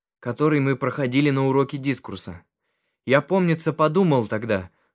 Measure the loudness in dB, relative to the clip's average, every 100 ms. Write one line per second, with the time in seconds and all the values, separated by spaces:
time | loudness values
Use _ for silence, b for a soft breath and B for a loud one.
0 | _ _ -10 -2 0 2 0 0 -2 -2
1 | -2 2 2 2 2 2 0 -4 -4 -6
2 | -6 -10 -10 -12 _ _ _ _ _ _
3 | 0 0 2 0 2 0 -2 0 0 2
4 | 4 2 0 -4 -2 -2 -4 _ _